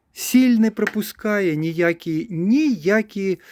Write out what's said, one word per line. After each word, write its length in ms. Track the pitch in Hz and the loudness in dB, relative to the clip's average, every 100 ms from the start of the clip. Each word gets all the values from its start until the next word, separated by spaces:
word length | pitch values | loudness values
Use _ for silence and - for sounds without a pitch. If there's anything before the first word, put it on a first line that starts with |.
| _ | _
Сіль 440 | - - 247 254 233 | -12 0 4 4 4
не 140 | 220 | 2
пропускає 840 | 214 208 214 208 - 214 208 190 151 | 0 -4 -4 -6 -6 -4 -2 0 -2
ніякі, 720 | 160 165 170 170 - 160 - | -2 0 0 0 -4 -6 -6
ніякі, 1080 | 165 180 262 311 214 156 208 214 208 190 180 - | -4 0 2 2 0 0 0 0 -4 -4 -6 -8